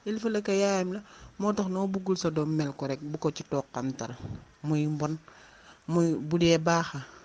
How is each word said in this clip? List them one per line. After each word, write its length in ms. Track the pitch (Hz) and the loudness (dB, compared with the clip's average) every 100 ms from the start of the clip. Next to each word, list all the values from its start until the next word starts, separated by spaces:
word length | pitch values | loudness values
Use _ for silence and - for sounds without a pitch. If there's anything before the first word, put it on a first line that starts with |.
| 208 | -6
Il 120 | 214 | -4
fallait 220 | 226 208 | -2 0
que 100 | 208 | 0
yaayam 400 | 196 202 190 180 | 2 4 2 0
la, 80 | 202 - - - - | -4 -10 -18 -16 -2
moo 140 | 202 | 0
tax 160 | 208 190 | 2 0
noo 180 | 185 196 | 0 0
bëggul 300 | 190 185 185 | 0 0 0
sa 140 | 170 | 0
doom 200 | 156 151 | 0 2
mel 180 | 156 143 - | 2 0 -2
ko 100 | 135 | -4
rek, 140 | 139 | -4
bu 160 | 147 151 | -6 -2
ko 120 | 156 | -2
ci 120 | - | -2
toqantal. 680 | - 139 - - 131 127 113 123 - - - _ | -4 -4 -4 -4 -4 -4 -8 -8 -10 -12 -16 _
Muy 240 | 147 151 151 | -2 0 0
mbon, 300 | 151 151 160 - - - - - - - | 0 -2 -4 -10 -20 -20 -20 -20 -16 -2
muy 260 | 170 170 | 2 2
bu 240 | 143 151 170 | 2 0 2
dee 200 | 170 165 | 4 4
baaxa 440 | 160 170 165 143 127 - | 4 2 0 -6 -12 -16